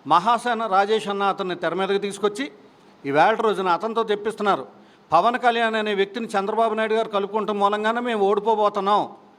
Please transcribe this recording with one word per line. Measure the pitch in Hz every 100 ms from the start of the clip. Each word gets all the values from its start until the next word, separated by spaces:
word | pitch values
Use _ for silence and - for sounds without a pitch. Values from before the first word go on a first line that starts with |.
| 135
మహాసేన | 165 202 233 240 226 226
రాజేష్ | 190 202 220 196
అన్న | 196
అతన్ని | 202 190 185 175
తెర | 170
మీదకి | 175 190 196
తీసుకొచ్చి | 202 196 208 202 285 - - _ _ _ 139
ఈవేళ | 143 185 220
రోజున | 220 185 185
అతనితో | 170 220 226
తెప్పిస్తున్నారు. | 208 208 214 208 208 160 127 - - _ -
పవన్ | 160 214 240
కళ్యాణ్ | 240 233 226 220
అనే | 214
వ్యక్తిని | 196 196 240 220
చంద్రబాబు | 202 196 214 226
నాయుడు | 220 220
గారు | 220 220
కలుపుకుంటం | 208 196 214 208 208
మూలంగానే | 202 208 214 233
మేము | 247 220 196
ఓడిపోబోతున్నాం, | 208 208 214 208 208 196 208 135 - -